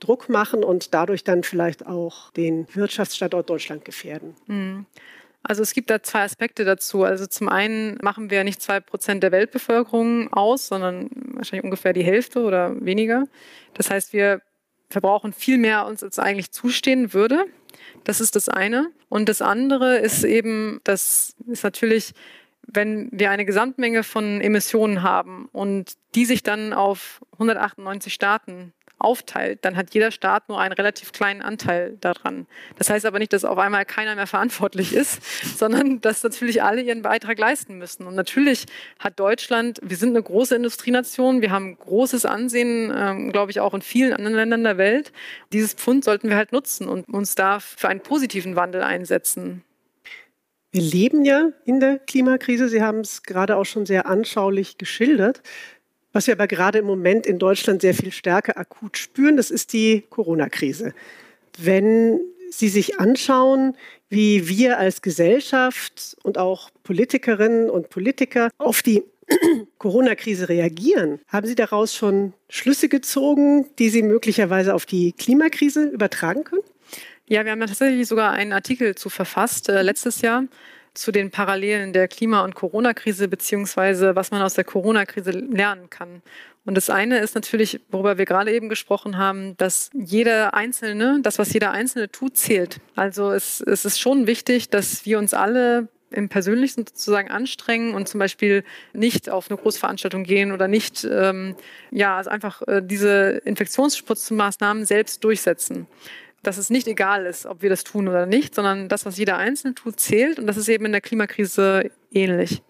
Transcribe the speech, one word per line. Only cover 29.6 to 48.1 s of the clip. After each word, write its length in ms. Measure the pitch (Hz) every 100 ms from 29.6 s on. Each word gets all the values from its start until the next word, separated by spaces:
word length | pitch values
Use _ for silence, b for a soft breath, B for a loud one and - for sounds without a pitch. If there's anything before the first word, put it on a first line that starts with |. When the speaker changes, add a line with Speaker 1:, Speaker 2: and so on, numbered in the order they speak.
Speaker 2:
dann 140 | 185 185
hat 180 | 180
jeder 180 | 214 226
Staat 360 | - 190 208 -
nur 120 | 196
einen 140 | 190
relativ 360 | 185 202 202 -
kleinen 320 | - 202 196
Anteil 560 | - 214 - 175 175 214
daran. 460 | 180 175 - 185 - B B B
Das 100 | -
heißt 160 | 208
aber 140 | 214 196
nicht, 140 | 214
dass 120 | 196
auf 140 | 196 185
einmal 260 | 196 202
keiner 300 | 196 - 214
mehr 140 | 208 196
verantwortlich 640 | 190 233 - 202 185 170
ist, 260 | 233 285 - B B
<laughs> 180 | B -
sondern 420 | 220 262 277 247
dass 220 | 220 214
natürlich 400 | 233 - 240 226
alle 200 | 202 233
ihren 200 | 240 233
Beitrag 340 | 208 226 214 214
leisten 420 | 220 285 - 185
müssen. 280 | 175 - 185
Und 80 |
natürlich 520 | 190 180 262 285 240 - B B B
hat 180 | 202 -
Deutschland, 640 | 196 220 - 233 233 220
wir 140 | 175 175
sind 140 | 240
eine 120 | 233
große 320 | 214 190 254
Industrienation, 880 | 240 240 - 240 247 240 - 254 254
wir 80 | 208
haben 260 | 196 190 -
großes 500 | - 202 254 240 -
Ansehen, 640 | 208 247 240 240 233 220 -
ähm, 360 | 202 190 -
glaube 180 | 202 202
ich, 80 | 202
auch 160 | 202
in 80 | 196
vielen 300 | - 240 262
anderen 240 | - 208 220
Ländern 260 | 226 226
der 160 | 226 185
Welt. 320 | 196 262 302 B B B B
Dieses 200 | 214 214
Pfund 320 | - - 269
sollten 240 | 220 208 220
wir 80 | 208
halt 160 | 208
nutzen 340 | 262 - - 190
und 220 | 185 -
uns 260 | 202 202
da 240 | - 190 202
für 300 | - - -
einen 140 | 190
positiven 520 | -